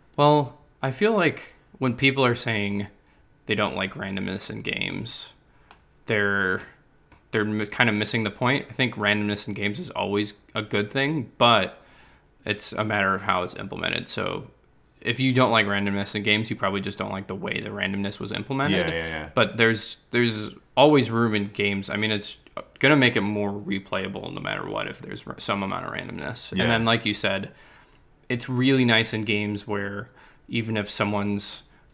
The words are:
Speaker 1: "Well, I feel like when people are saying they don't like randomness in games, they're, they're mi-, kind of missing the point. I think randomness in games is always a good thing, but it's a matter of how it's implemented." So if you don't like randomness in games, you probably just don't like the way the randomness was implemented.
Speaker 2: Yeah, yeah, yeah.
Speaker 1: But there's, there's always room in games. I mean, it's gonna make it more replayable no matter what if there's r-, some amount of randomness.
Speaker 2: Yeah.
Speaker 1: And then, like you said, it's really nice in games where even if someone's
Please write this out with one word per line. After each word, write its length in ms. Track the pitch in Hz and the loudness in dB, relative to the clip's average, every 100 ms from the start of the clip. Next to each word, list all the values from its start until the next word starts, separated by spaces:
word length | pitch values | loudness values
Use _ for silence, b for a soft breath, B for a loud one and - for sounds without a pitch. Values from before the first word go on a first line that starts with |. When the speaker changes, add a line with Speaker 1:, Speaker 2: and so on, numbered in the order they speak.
| _ - | _ 4
Speaker 1:
"Well, 420 | 147 151 135 - _ _ | 6 6 2 -8 _ _
I 100 | 135 | -6
feel 200 | - 208 | 0 2
like 420 | 214 160 - - - _ - | 4 2 0 -10 -20 _ -4
when 180 | 131 123 | -2 2
people 280 | 135 135 | 2 4
are 120 | 127 117 | 2 2
saying 500 | 120 110 101 101 101 - b b b _ - | 0 0 0 -2 -6 -12 b b b _ -4
they 80 | 104 | 0
don't 180 | 101 | 0
like 200 | 95 95 | -2 -4
randomness 540 | - 101 95 95 95 - | -6 -8 -4 -4 -6 -8
in 120 | 110 | -8
games, 680 | 110 107 92 92 113 - - - _ b b b _ _ - | -6 -4 -4 -6 -8 -10 -16 -20 _ b b b _ _ 0
they're, 560 | 107 101 98 95 95 B B _ _ _ - _ | 2 4 2 2 -2 B B _ _ _ -20 _
they're 140 | 113 | 0
mi-, 220 | 107 107 107 | 0 -2 -2
kind 220 | - 120 | 2 2
of 60 | 104 | 2
missing 260 | 104 120 | 0 -2
the 80 | 107 | -2
point. 360 | - 123 135 - | 0 0 0 -2
I 20 | |
think 200 | - 123 | -2 -2
randomness 540 | 110 104 104 104 104 - | 0 0 2 0 -2 -6
in 60 | |
games 260 | 104 101 104 | -4 -4 -4
is 100 | 87 | -8
always 440 | - 98 101 104 - _ | -4 0 0 -2 -8 _
a 80 | - | -8
good 280 | 107 101 107 | -2 -2 -2
thing, 420 | 135 139 156 117 - | -2 -2 -2 -6 2
but 400 | 120 110 92 - b b b b b _ | 6 6 4 -6 b b b b b _
it's 280 | - 107 - | -6 -6 -4
a 120 | - | -4
matter 300 | 107 104 98 | -2 0 2
of 80 | 95 | 0
how 200 | 95 92 | 0 0
it's 140 | 90 - | -2 -8
implemented." 520 | 98 85 85 82 - | -10 -6 -4 -4 -4
So 420 | - 95 - - _ _ _ _ _ | -4 -4 -6 -10 _ _ _ _ _
if 200 | - 120 | -6 0
you 120 | 131 | 2
don't 160 | 127 123 | 4 4
like 160 | 113 101 | 4 2
randomness 480 | 101 101 98 98 | 0 0 0 -2
in 80 | 107 | -2
games, 260 | 104 104 110 | 2 2 0
you 80 | - | -2
probably 240 | 98 98 | -2 -2
just 160 | 98 - | -4 -6
don't 140 | 101 | -6
like 140 | 95 98 | -6 -8
the 80 | |
way 260 | 98 98 113 | -8 -6 -6
the 80 | 107 | -6
randomness 480 | 101 98 98 98 - | -4 -4 -2 -6 -6
was 120 | 101 | -8
implemented. 540 | 104 104 135 139 95 82 | -8 -4 -2 0 0 0
Speaker 2:
Yeah, 80 | |
yeah, 120 | 82 82 | -4 -6
yeah. 200 | 80 76 | -8 -4
Speaker 1:
But 240 | - 110 113 | 0 0 2
there's, 400 | 113 110 - - _ | 2 2 -4 -12 _
there's 360 | 120 120 107 107 - _ - | 0 2 0 -8 -12 _ 6
always 320 | 143 147 110 | 8 8 4
room 240 | 113 117 | 2 2
in 140 | 107 101 | 2 -2
games. 420 | 101 101 101 98 | 0 0 0 -2
I 60 | 104 | -2
mean, 140 | 107 | 0
it's 280 | 107 - - - - - - | -2 -4 -14 -14 -14 -14 2
gonna 180 | 135 151 | 4 6
make 180 | 123 117 | 6 4
it 40 | |
more 320 | 101 104 101 | 0 0 -2
replayable 800 | 101 98 95 - 98 95 98 98 | -4 -4 -6 -4 -6 -4 -6 -8
no 80 | 92 | -6
matter 260 | 95 50 - | -4 -4 -4
what 200 | 52 50 | -4 -6
if 140 | - | -8
there's 260 | - - - | -12 -12 -12
r-, 120 | - | -8
some 240 | - 101 | -4 -2
amount 220 | 95 90 | -2 -6
of 80 | - | -6
randomness. 640 | - 92 - 73 113 - 185 | -8 -8 -8 -8 -8 -6 0
Speaker 2:
Yeah. 60 | |
Speaker 1:
And 100 | 143 | 2
then, 120 | 117 113 | 4 4
like 180 | 117 | 2
you 80 | 107 | 2
said, 400 | 104 101 98 101 B B B B B _ _ - | 0 0 -2 -6 B B B B B _ _ -6
it's 180 | 120 - | -4 -2
really 380 | 123 127 135 123 | 2 4 6 6
nice 260 | 113 110 | 4 2
in 120 | 110 | -2
games 420 | 107 104 104 104 - | 0 0 0 -4 -4
where 420 | 104 101 101 113 b b b - | -4 -4 -8 -12 b b b -6
even 260 | 120 110 110 | -4 -2 -2
if 100 | 98 | -2
someone's 760 | - 104 104 101 101 - - - b b | -2 0 0 -2 -2 -6 -10 -16 b b